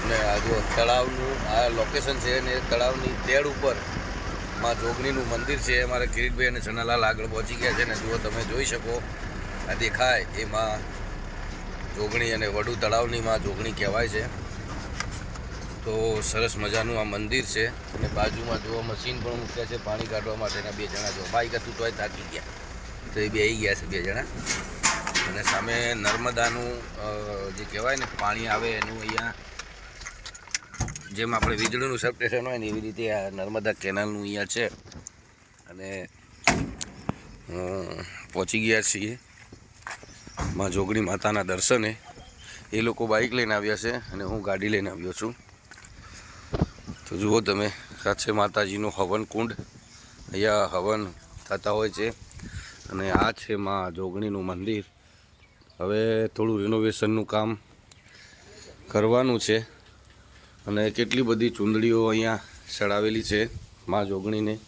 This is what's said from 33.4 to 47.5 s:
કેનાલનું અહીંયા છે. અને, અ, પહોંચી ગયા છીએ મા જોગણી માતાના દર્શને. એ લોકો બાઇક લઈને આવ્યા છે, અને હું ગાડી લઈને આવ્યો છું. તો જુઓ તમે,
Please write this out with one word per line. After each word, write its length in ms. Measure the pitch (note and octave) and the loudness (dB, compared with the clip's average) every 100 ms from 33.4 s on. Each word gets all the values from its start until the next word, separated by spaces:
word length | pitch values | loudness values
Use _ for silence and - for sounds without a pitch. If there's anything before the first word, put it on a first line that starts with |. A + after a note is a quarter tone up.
| G2 A2 G#2+ | -4 0 0
કેનાલનું 500 | G2+ G2 G2 G#2 G#2 | 0 -2 0 -2 -2
અહીંયા 220 | G2+ G#2 | -4 -4
છે. 220 | G2 A#2 A2 - - - - - - - - - - | -2 0 -2 -4 -16 -16 -16 -20 -20 -20 -20 -20 -18
અને, 380 | F2+ F#2+ G2 F2 - - - - - - - - - - - - - - | -12 -8 -8 -10 -16 -20 0 2 2 -2 -6 -10 -6 -8 -8 -18 -18 -10
અ, 60 | F2 F2+ F#2+ F2+ E2 F#2 - - | -6 -4 -4 -6 -8 -10 -12 -6
પહોંચી 280 | F2+ F#2 A2+ | -4 0 2
ગયા 220 | A2 A2 | 4 4
છીએ 360 | - G2+ G#2 B2 - - - - - - - - - - - - - | 4 0 -2 -6 -14 -20 -20 -20 -20 -16 -14 -14 -14 -18 -14 -4 -2
મા 140 | F#2 G2 | 0 0
જોગણી 320 | F#2 F#2+ G#2+ | 2 2 2
માતાના 420 | F#2+ F#2+ G#2+ G#2+ | 2 2 2 2
દર્શને. 540 | F#2 F#2 - B2 A2 A2 - - - - - - - | 0 2 4 4 4 -4 -12 -18 -20 -20 -18 -18 -4
એ 80 | G#2+ | 0
લોકો 260 | A2+ A2 A2+ | 2 2 4
બાઇક 260 | G#2+ A2+ | 4 4
લઈને 220 | B2 A2+ | 2 2
આવ્યા 220 | G#2+ G#2 G#2 | 2 2 0
છે, 140 | A2 | -2
અને 340 | B2 A2 F#2+ | -4 -6 -6
હું 180 | F#2+ A2 | -4 -4
ગાડી 260 | G2 F#2+ G#2+ | -2 0 2
લઈને 220 | G#2+ G2 | 0 0
આવ્યો 220 | F2 F2+ | -6 -8
છું. 220 | F2+ A2 A#2+ - - - - - - - - - - - - - - - D#2 - | -6 -6 -8 -20 -20 -20 -20 -20 -18 -18 -18 -18 -18 -6 -2 -2 -2 -14 -14 -8
તો 80 | F2 | 0
જુઓ 240 | G#2 A2 | 6 6
તમે, 300 | G#2 | 6